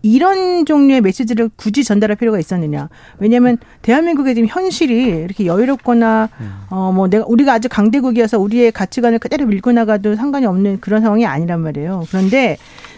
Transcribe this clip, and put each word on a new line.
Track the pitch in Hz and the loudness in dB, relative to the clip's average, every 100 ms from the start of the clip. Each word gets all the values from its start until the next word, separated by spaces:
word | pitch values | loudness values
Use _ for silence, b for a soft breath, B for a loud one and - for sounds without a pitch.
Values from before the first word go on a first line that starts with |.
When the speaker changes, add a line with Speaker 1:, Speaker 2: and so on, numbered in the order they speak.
Speaker 1:
이런 | 214 254 359 381 370 349 311 | 2 4 4 2 0 0 2
종류의 | 302 277 262 | 4 4 4
메시지를 | 190 190 233 233 226 - | 2 0 -2 -2 -4 -4
굳이 | 214 247 | -4 -2
전달할 | 240 202 208 208 | 0 2 0 0
필요가 | 233 208 | -2 -2
있었느냐. | 156 180 151 147 143 B B B | -2 -4 -4 -6 -10 B B B
왜냐하면 | 208 240 247 240 b b | 2 4 4 0 b b
대한민국의 | - 277 339 294 262 | 0 2 2 0 0
지금 | 233 226 | 0 0
현실이 | 359 370 - 302 233 254 | -2 -4 -2 0 0 0
이렇게 | 165 170 196 180 | -2 -6 -4 -2
여유롭거나, | 180 254 277 - 233 226 220 220 B | 0 0 -2 0 2 2 0 -2 B
Speaker 2:
음. | 104 98 B | -14 -14 B
Speaker 1:
어, | 190 185 | -4 -2
뭐 | 185 190 | 0 2
내가, | 214 214 | 0 2
우리가 | 233 277 | 2 4
아주 | 226 240 | 2 0
강대국이어서 | - 214 269 254 233 226 220 | 0 2 2 0 0 0 0
우리의 | 202 233 233 | 0 2 2
가치관을 | - 185 - 233 226 | 0 -6 -2 0 0
그대로 | - 285 247 | -2 -2 -2
밀고 | 196 247 | 0 0
나가도 | 233 220 208 208 214 | 0 2 -2 -2 -2
상관이 | 285 277 | -2 -2
없는 | 226 180 202 196 | 0 0 -2 -2
그런 | - 214 | -2 0
상황이 | 220 214 | 2 2
아니란 | 220 139 170 170 | 0 -2 -4 -4
말이에요. | 160 143 160 190 165 | -4 -6 -6 -8 -6
그런데 | 190 190 262 233 - B B B | -2 0 2 0 -4 B B B